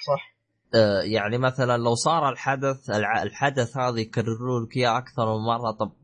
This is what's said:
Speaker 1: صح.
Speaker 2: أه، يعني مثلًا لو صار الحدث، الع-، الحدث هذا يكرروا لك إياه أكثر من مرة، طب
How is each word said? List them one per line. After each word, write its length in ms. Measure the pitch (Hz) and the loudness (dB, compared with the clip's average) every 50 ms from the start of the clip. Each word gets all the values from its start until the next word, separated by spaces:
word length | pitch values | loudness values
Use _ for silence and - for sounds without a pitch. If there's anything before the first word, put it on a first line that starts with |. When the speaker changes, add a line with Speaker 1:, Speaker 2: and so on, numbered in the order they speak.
| - | -4
Speaker 1:
صح. 280 | - 139 135 - - _ _ _ _ _ _ _ _ - | -4 -4 -4 -4 -14 _ _ _ _ _ _ _ _ 4
Speaker 2:
أه، 260 | 113 110 104 101 98 | 4 6 6 4 0
يعني 360 | 78 95 110 107 101 104 113 123 | 0 0 -2 -2 -2 0 -2 0
مثلًا 380 | 131 131 127 139 131 120 123 | 0 0 0 0 0 2 2
لو 180 | 117 120 120 117 | 2 2 0 0
صار 340 | 120 - 160 160 165 151 139 | 2 2 2 2 2 2 0
الحدث، 640 | 123 - - 135 135 135 135 139 131 131 _ 139 | -2 -2 -2 -2 -2 0 0 -2 -2 -2 _ -2
الع-، 320 | 104 107 104 101 113 104 | 0 0 2 2 0 0
الحدث 540 | 85 101 - - 135 147 139 135 120 117 - | -2 -4 -2 0 -2 0 2 0 -2 -2 -2
هذا 220 | 135 127 127 120 113 | -2 -2 0 0 -2
يكرروا 640 | 113 110 - 127 110 113 113 110 123 127 127 120 | -4 -2 -2 -2 -2 -2 -4 -4 -2 -2 -2 -2
لك 160 | 113 113 - | -2 -4 -2
إياه 220 | 131 127 120 113 123 | 0 2 2 2 0
أكثر 280 | 123 - - 127 117 | -2 -6 -4 -2 0
من 180 | 110 110 110 107 | 0 0 0 0
مرة، 260 | 117 117 117 120 113 | 0 -2 0 -2 -4
طب 220 | 104 - 110 101 - _ | -2 -2 -6 -6 -6 _